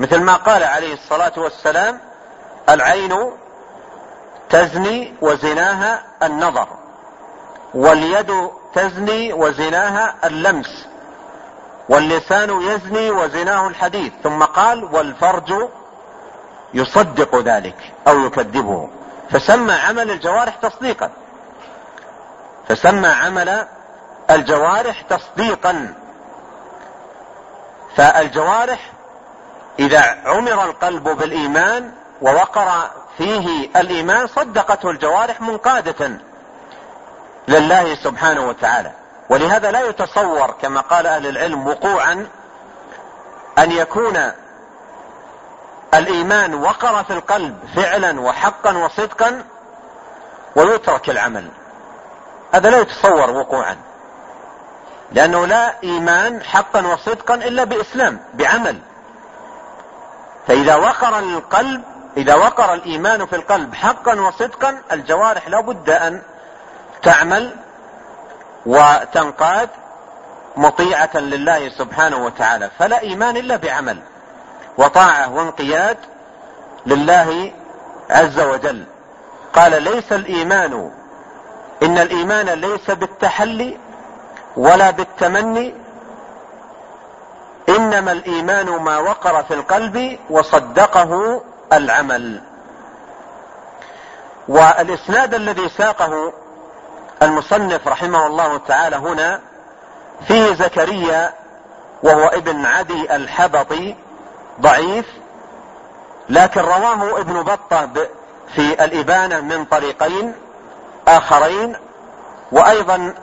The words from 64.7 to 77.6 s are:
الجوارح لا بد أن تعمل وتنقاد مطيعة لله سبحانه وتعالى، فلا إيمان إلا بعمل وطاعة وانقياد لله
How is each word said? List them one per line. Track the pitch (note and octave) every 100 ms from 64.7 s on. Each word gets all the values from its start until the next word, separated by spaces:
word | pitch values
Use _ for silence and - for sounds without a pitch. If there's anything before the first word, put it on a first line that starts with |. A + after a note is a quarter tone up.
| C4+ -
الجوارح | D#3 C#3+ D#3+ A3 G#3 E3
لا | G3
بد | A3 G#3+ D3+
أن | D#3+ E3 F3+ - - - - - - - -
تعمل | F3 D#3 E3 G3 A#3+ - - - - - - - - - - - A#2
وتنقاد | C3+ D3 D3 A#2+ E3 D3+ - D#3 F#3+ A#3 - - - - - - - - -
مطيعة | D3 - F3+ E3 D#3 D#3+
لله | C#3+ C#3+ D3 D#3+ C#3
سبحانه | - B2+ D3+ D#3 C#3
وتعالى، | A#2+ A2+ A2+ A2+ G2+ -
فلا | F#3 A#3
إيمان | A3 F#3 A3+ A#3
إلا | B3+ A#3
بعمل | E3 C3+ C3 F#2+ - - - - - - - -
وطاعة | C#3 F3+ F#3 D3+ C3
وانقياد | C3 E3 D3+ C#3 D#3 G3 A3+ - - - - - - - - -
لله | C#3+ D3+ F3+ D#3+ E3 F#3+ -